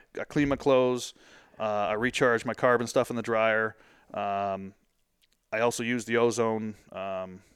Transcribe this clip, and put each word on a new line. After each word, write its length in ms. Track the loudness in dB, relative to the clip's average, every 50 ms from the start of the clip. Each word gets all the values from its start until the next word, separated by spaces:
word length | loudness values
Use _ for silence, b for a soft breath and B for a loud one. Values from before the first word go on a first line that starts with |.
| _ _ -12 -12
I 40 | -10
clean 240 | -4 0 0 2 2
my 80 | 0
clothes. 580 | 0 2 4 4 4 4 2 0 -2 -6 -10 -14 b b b b b b b b -6
Uh, 40 |
I 300 | -4 -2 -2 -2 -2 -2 0
recharge 500 | 0 -2 -2 0 2 4 4 4 2 0
my 80 | -4 -2
carbon 320 | 2 4 4 4 4 2
stuff 220 | 0 0 0 0 0
in 60 | -4
the 60 | -6
dryer. 540 | -4 0 0 2 4 4 2 2 0 -2 -4 b b b b b b b
Um, 640 | -8 -6 -4 -4 -4 -4 -2 -4 -4 -6 -8 -14 -16 _ _ _ _ _ _ _ _ _ _ _ _ _ _ _
I 80 | -2 0
also 220 | 0 0 0 -2
use 220 | -2 -2 -2 -2 -2
the 140 | 0 2 4
ozone, 560 | 4 4 2 2 0 0 0 -2 -4 -8 -10 -12 _ _
um, 480 | -12 -10 -8 -8 -8 -8 -8 -10 -12 -18 -20 _ _